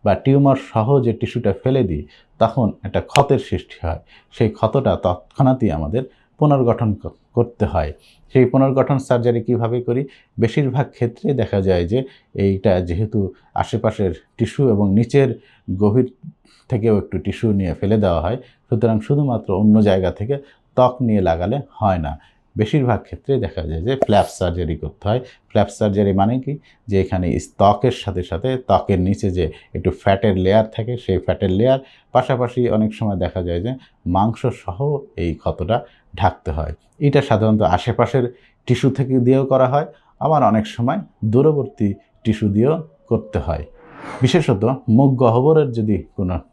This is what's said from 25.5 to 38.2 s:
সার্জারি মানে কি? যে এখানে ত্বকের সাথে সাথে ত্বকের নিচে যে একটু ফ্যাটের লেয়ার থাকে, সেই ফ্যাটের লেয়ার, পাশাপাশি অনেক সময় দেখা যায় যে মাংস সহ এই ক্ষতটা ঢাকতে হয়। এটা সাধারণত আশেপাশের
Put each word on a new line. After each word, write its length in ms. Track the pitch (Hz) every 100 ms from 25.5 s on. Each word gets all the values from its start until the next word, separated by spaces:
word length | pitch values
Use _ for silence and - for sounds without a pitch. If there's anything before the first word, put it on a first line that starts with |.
| 110 104
সার্জারি 440 | - 107 101 101
মানে 280 | 98 101 131
কি? 140 | 135 151 _ _ -
যে 100 | 98
এখানে 380 | 92 92 90 - - -
ত্বকের 340 | 101 104 127
সাথে 300 | - - 90
সাথে 360 | 87 85 131 127 -
ত্বকের 340 | 95 - 95
নিচে 300 | 90 98 104
যে 220 | 90 80 - _
একটু 160 | - 92
ফ্যাটের 480 | - - 98 110 95
লেয়ার 220 | 92 107 110
থাকে, 220 | - 110 123
সেই 220 | - 92
ফ্যাটের 320 | - 87 98
লেয়ার, 280 | 95 123 135 - _ _
পাশাপাশি 560 | 127 127 123 123 127 120 107
অনেক 180 | 110
সময় 220 | 107 110 95
দেখা 260 | 87 95
যায় 180 | 87 87
যে 120 | 107 131 _ _ 87
মাংস 400 | 92 110 113 127
সহ 320 | - - 92 143 143 143 -
এই 180 | 87
ক্ষতটা 420 | 80 - 82 87 120 - _ _ -
ঢাকতে 340 | 92 - -
হয়। 220 | 78 76 76 _ _
এটা 240 | 143 139
সাধারণত 400 | 135 107 110 107
আশেপাশের 600 | 104 92 - 113 120 135